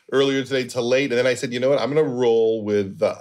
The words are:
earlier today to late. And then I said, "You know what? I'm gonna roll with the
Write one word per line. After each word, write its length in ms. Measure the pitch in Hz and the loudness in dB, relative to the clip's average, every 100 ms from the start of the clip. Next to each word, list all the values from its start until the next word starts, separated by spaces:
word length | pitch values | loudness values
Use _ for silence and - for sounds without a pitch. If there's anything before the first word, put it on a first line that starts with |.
| _ | _
earlier 320 | 131 139 135 | 0 0 0
today 220 | 127 135 120 | -2 -4 -4
to 120 | 127 | -4
late. 300 | 120 131 143 | 0 0 0
And 60 | 120 | 0
then 100 | 127 | 0
I 60 | 123 | 0
said, 180 | 131 | -4
"You 60 | 120 | -2
know 100 | 131 | 0
what? 100 | 139 | 2
I'm 100 | 117 | 0
gonna 140 | 147 | 0
roll 600 | 151 123 123 113 113 113 | 0 2 2 4 2 0
with 360 | 104 104 98 101 | 0 0 -2 -2
the 180 | 104 - | -2 -2